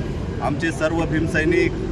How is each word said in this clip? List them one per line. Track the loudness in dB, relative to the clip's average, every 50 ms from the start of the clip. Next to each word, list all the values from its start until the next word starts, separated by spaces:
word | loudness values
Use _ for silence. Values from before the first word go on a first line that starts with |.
| -4 -4 -4 -4 -4 -4 -4 -2 -2
आमचे | -2 -2 0 -2 -2 -2
सर्व | 0 0 0 0 0 0
भीमसैनिक | 0 0 0 0 2 0 2 2 4 4 4 4 2 2 0 -4 -4